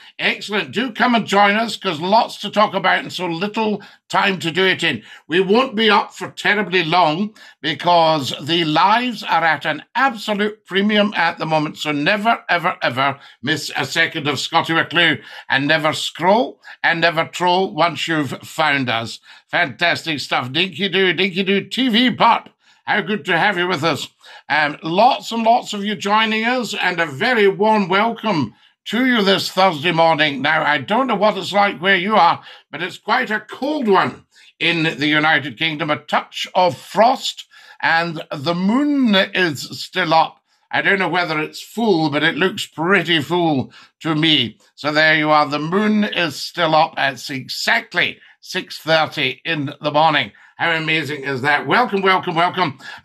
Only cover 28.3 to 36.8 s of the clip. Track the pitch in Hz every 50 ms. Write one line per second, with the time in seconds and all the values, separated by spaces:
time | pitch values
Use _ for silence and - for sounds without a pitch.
28.3 | 190 156 123 104 - _ _ _ _ _ - - - 226 262 254 247 226 196 190
29.3 | 196 180 - - - 190 190 190 170 143 139 180 175 165 165 165 160 147 151 151
30.3 | 139 127 135 147 160 160 151 143 147 143 127 107 202 247 269 254 220 180 208 214
31.3 | 185 190 175 - 180 202 202 202 151 143 165 196 196 180 175 208 220 196 175 170
32.3 | 151 127 - - - - _ _ - - 175 185 170 - _ - 214 254 254 208
33.3 | 214 208 - - - - 254 285 311 302 254 214 190 175 151 127 - - - _
34.3 | _ _ - - _ - 156 165 170 165 156 165 160 - 147 151 151 151 151 156
35.3 | 160 143 127 147 113 - 160 160 151 147 165 151 147 147 - - - 247 - -
36.3 | - - - - - 156 180 180 127 -